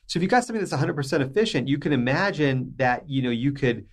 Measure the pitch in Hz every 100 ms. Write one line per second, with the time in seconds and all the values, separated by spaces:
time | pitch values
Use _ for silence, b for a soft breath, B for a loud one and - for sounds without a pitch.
0 | - 170 185 247 240 226 175 151 139 147
1 | 135 160 135 208 220 147 123 143 160 135
2 | 123 151 202 151 143 131 127 - 127 123
3 | 151 135 123 117 135 139 127 110 -